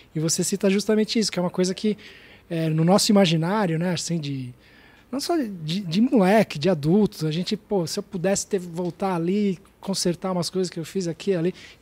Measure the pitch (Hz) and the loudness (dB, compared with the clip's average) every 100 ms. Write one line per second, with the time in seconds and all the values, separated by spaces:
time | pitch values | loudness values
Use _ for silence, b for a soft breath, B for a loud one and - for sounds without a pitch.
0 | B 160 160 - 180 196 202 196 202 214 | B -4 -2 -2 -2 0 2 2 2 0
1 | 214 233 202 - 175 - 185 185 214 208 | 2 0 0 -2 -2 0 -2 0 -2 -2
2 | B B B B - 165 160 156 165 202 | B B B B -6 -2 0 2 4 4
3 | - 202 185 165 165 214 190 160 180 165 | 6 6 6 4 0 0 0 0 -2 -4
4 | - 170 143 135 127 123 b b b b | -4 -4 -4 -6 -8 -14 b b b b
5 | b 254 285 339 226 185 156 185 185 170 | b -6 -2 -2 -2 -6 -6 -4 -2 2
6 | 254 247 185 220 190 151 160 170 147 196 | 4 4 6 4 2 0 0 0 2 4
7 | 196 - 156 156 180 208 - 202 160 - | 2 0 -4 -2 -4 -6 -2 -2 -2 -6
8 | 196 190 185 196 - 196 180 165 180 - | -8 -4 -2 -2 -2 -6 -4 -6 -6 -4
9 | 220 175 170 202 202 180 - _ - 185 | -2 -2 0 0 0 -2 -8 _ -6 -2
10 | 185 165 190 180 165 185 180 170 156 196 | -2 -2 -2 -2 -2 -2 -4 -6 -6 -4
11 | 170 - - 180 170 B B B | -4 -4 -2 0 -2 B B B